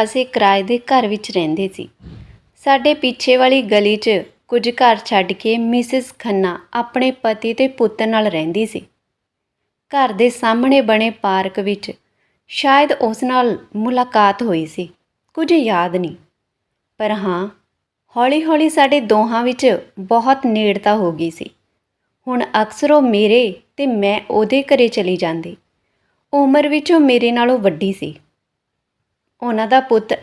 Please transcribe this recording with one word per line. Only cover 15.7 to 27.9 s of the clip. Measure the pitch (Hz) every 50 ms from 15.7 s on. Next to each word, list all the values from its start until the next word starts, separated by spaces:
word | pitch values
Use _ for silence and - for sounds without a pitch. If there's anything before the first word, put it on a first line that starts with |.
| 202 175 175 180 170
ਨਹੀਂ। | 185 180 156 - - _ _ _ _ _ _ _ _ _ _ _ _ _ _ _
ਪਰ | - 214 208
ਹਾਂ, | 214 208 190 196 175 175 190 208 - _ _ _ _ _ _ _ _ _ _ _ -
ਹੌਲੀ-ਹੌਲੀ | 240 247 262 285 311 320 320 320 302 320 311
ਸਾਡੇ | - 320 277 262 285 294
ਦੋਹਾਂ | 233 202 208 214 214 226 233 226 240
ਵਿੱਚ | 247 254 247 269 254 196 175 - _ - -
ਬਹੁਤ | 190 185 226 233 226 262 269 269 269
ਨੇੜਤਾ | 240 214 214 214 208 196 196 202 208 208
ਹੋ | 220 196 170
ਗਈ | 165 156 165 165
ਸੀ। | 165 - - - _ _ _ _ _ _ _ _ _ _ _ _ _ _ -
ਹੁਣ | 254 254 240 240 - - 220
ਅਕਸਰ | 214 220 - - 294 294
ਉਹ | 294 294
ਮੇਰੇ | 269 247 214 202 220 208 214 247 247 202 185 - _ _ _
ਤੇ | - 285
ਮੈਂ | 269 233 208 202 202 208 208 - -
ਉਹਦੇ | - 208 220 214 269 277
ਘਰੇ | 269 - 285 254 240
ਚਲੀ | 226 233 226 196 185 185
ਜਾਂਦੀ। | 170 180 165 160 165 160 170 180 _ _ _ _ _ _ _ _ _ _ _ _ _ _ - -
ਉਮਰ | 285 285 269 269 294 294
ਵਿੱਚ | 294 294 302 294 -
ਉਹ | 339 330
ਮੇਰੇ | 294 269 247 240 233 233
ਨਾਲੋਂ | 233 240 240 247 254
ਵੱਡੀ | 247 196 196 160 151 202 190